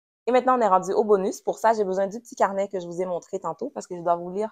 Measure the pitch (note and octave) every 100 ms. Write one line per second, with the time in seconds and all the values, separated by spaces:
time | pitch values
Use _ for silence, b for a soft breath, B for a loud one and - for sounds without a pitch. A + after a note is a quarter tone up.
0 | _ _ - B3 B3+ B3+ G#3+ F#3 F3 G#3
1 | G#3+ G3+ F#3+ - - - A3 A3 F#3+ F#3+
2 | G3 A3+ - - G3 G3 G3+ F#3+ F3 E3+
3 | F#3 E3+ - F#3+ E3+ D#3+ D4 G#3 - F3
4 | E3+ F3 F3 F#3 G#3+